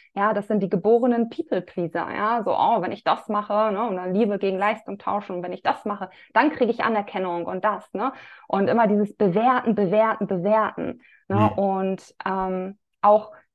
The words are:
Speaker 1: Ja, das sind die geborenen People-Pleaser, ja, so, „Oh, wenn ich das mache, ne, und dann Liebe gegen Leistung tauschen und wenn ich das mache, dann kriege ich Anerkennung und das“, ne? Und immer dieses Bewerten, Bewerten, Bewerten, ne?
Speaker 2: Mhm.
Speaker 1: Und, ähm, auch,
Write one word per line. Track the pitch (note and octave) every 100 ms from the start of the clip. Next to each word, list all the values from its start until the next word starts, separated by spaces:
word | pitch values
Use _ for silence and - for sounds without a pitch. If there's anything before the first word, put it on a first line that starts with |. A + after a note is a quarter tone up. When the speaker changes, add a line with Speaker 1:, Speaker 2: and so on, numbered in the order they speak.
| _
Speaker 1:
Ja, | - G#3
das | G#3 G3+
sind | G#3+
die | F3+
geborenen | F3 G3+ A#3 B3+ A#3 A#3
People-Pleaser, | - - F#3+ F3+ - E3+ E3+ -
ja, | - G#3 A#3
so, | G3+ -
„Oh, | F3 A3+
wenn | E3+
ich | G3+
das | - D#3+ -
mache, | F3+ G#3 G#3 A3
ne, | G3
und | A3+ F#3
dann | F3+
Liebe | F#3+ G#3+ G3+
gegen | G3 F#3+
Leistung | G3+ A3 - G3+
tauschen | - G3+ G3+ F3+
und |
wenn | F3
ich | F#3
das | - -
mache, | G#3 G#3 F#3+ - -
dann | A3 D4
kriege | - A#3
ich | A#3
Anerkennung | A3+ G#3+ G3+ F#3 F#3 F3 E3+
und | F#3
das“, | G#3 F#3+ -
ne? | F#3+ B3+ - - - -
Und | G3 G3+
immer | A3+ A3
dieses | G#3 G#3 -
Bewerten, | G#3 F3 A#3+ B3 B3
Bewerten, | A3 F#3+ G#3+ E4 - G3+
Bewerten, | F#3+ F#3 A3 G#3+ - - - _ _ -
ne? | F#3+ D3+
Speaker 2:
Mhm. | -
Speaker 1:
Und, | G2 F#3+ F#3+ F#3+ - -
ähm, | - F#3+ F#3+ F#3 F#3 G3+ _ -
auch, | G#3 G#3+ G#3+ - _